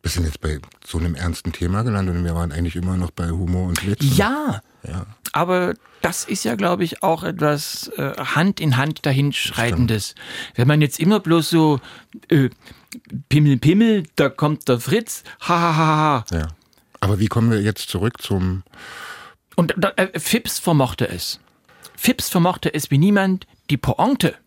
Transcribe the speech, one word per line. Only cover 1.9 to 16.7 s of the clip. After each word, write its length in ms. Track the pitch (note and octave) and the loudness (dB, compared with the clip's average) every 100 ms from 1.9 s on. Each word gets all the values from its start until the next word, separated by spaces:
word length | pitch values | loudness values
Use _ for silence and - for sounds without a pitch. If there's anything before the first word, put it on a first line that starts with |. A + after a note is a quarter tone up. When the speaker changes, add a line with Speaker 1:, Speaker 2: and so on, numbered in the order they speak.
| G2+ F#2 F2 | 0 0 0
Speaker 1:
und 80 | F2 | 0
wir 100 | E2 | -2
waren 160 | E2+ | -2
eigentlich 240 | D2 F2 F2+ | -2 -4 -2
immer 220 | F2+ F#2 | -2 -2
noch 140 | F2+ | -2
bei 180 | - E2+ | -4 -4
Humor 380 | E2+ F2 F2+ F#2 | -2 -2 -2 0
und 180 | F2 F#2+ | -2 -2
Witz. 120 | G2+ | -2
Speaker 2:
Ja. 600 | C#3 C3 G3+ C#4+ D4+ G#2 _ _ - | 0 2 0 -2 -4 -6 _ _ -10
Speaker 1:
Ja. 180 | F2 G2 - - | -10 -10 -14 -6
Speaker 2:
Aber 420 | - F3 F3+ F3+ - _ - | -2 0 2 0 -4 _ -6
das 240 | E3 F3+ - | -4 -4 -6
ist 180 | G3 A3 | -4 -4
ja, 100 | A3+ | -2
glaub 240 | G3 F3+ | 0 0
ich, 200 | E3+ - | -2 -2
auch 200 | F3+ D#3+ | -2 -2
etwas, 680 | F3 - D3+ D3 - - - - | -4 -2 0 0 -4 -10 -10 -6
äh, 160 | C#3 - | -6 -6
Hand 420 | C3 D3 F#3 F#3+ | -4 0 0 0
in 160 | D#3 B2 | 0 2
Hand 280 | C#3+ D#3 D3+ | 0 -2 0
dahinschreitendes. 1040 | C3+ C#3+ - - - A#2 F2 A#2 A2 - | 0 0 -2 -6 -2 0 2 0 0 -4
Speaker 1:
Stimmt. 460 | - - - - - | -14 -16 -14 -10 0
Speaker 2:
Wenn 100 | B2 | 2
man 140 | D3+ | 4
jetzt 180 | D3 - | 2 2
immer 200 | D#3 G#3+ | 2 2
bloß 280 | D#3+ E3+ D3+ | 4 2 4
so, 300 | E3 D#3 C#3 - - _ - _ | 4 4 2 -4 -20 _ -20 _
äh, 200 | D#3+ B2+ - - - _ B3 _ - - | 2 2 -2 -20 -20 _ -20 _ -12 0
Pimmel, 280 | D3 D3 C3 | 4 6 6
Pimmel, 460 | D3+ F#3+ A3+ G#3 D#3 - | 4 6 4 2 0 0
da 100 | C#3 | 0
kommt 380 | - D3+ D3+ - | 2 -2 0 0
der 100 | A#2+ | 0
Fritz, 420 | A#2+ G3+ A#3 - - - | 2 -2 -2 -12 -14 -12
ha, 180 | - E3+ | -2 0
ha, 160 | E3+ D#3 | 2 2
ha, 100 | D#3+ D#3 | 2 2
ha. 280 | D#3 C3+ G#2+ E2+ | 2 0 -2 -4
Speaker 1:
Ja. 100 | D#2 D#2+ _ | -4 -8 _